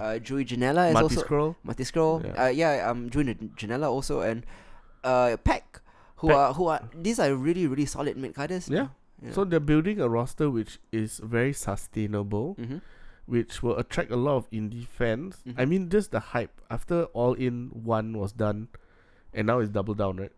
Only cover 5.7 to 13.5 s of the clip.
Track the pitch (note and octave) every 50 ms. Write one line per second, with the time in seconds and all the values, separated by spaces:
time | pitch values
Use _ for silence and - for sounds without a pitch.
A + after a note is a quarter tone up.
5.7 | - - - - - - - - - - - D#3 D#3 C#3 C#3 B2+ C3 D#3+ F#3 E3
6.7 | D#3 - G#2+ A#2 - D#3+ E3 G#3 A#3 A#3+ F3+ C#3 C#3 C3 C3 D#3 F3 F#3 F3+ C#3
7.7 | C3 C#3+ D3 C3+ - C3 C#3+ C#3+ - C3 C3+ B2 - C#3 C#3 D#3 F#3 F3+ F3 -
8.7 | C#3 F3 F3+ - - - _ _ _ - - A#2+ - F#3 G3+ F#3 E3+ D#3+ D3 D3
9.7 | D3+ D#3 D#3+ F#3+ G#3+ G#3 C#3+ A#2+ A#2 A#2 A#2+ B2 - - D3+ D3 B2+ A2+ G#2+ -
10.7 | - - - _ - A2+ G#2+ G#2+ - - G#2+ A2+ A#2+ A#2 B2 C#3 C#3 - - -
11.7 | G2 - - - - A2+ G#2+ G2+ G#2+ G2+ G2+ G2+ G#2 G#2 A#2 E3 G3+ - A#2+ A#2
12.7 | C3+ F3+ - - - - - - - - - - B2 A#2 A2+ -